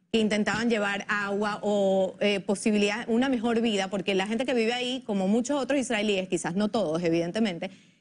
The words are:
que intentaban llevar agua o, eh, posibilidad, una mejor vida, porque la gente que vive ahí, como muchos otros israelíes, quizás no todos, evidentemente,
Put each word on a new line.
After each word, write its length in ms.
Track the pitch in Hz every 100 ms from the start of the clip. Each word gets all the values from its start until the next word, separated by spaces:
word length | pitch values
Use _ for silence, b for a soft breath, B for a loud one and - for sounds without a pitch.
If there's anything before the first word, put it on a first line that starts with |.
| _
que 100 | 226
intentaban 500 | 214 208 208 202 240
llevar 340 | 220 202 202 -
agua 520 | 208 202 202 208 208
o, 540 | 208 208 196 190 185 -
eh, 200 | 202 202
posibilidad, 640 | - 196 226 208 202 208 -
una 200 | 226 269
mejor 320 | 247 233 226
vida, 280 | 233 202 190
porque 260 | 202 175
la 120 | 185 196
gente 200 | 226 269
que 80 |
vive 180 | 254 220
ahí, 300 | 247 247 262 240
como 220 | 196 190
muchos 320 | 220 247 285
otros 180 | 254 277
israelíes, 500 | 233 214 208 196 185
quizás 260 | 175 156
no 140 | 180 214
todos, 340 | 233 170 160
evidentemente, 680 | 175 165 170 214 226 165 185 B B B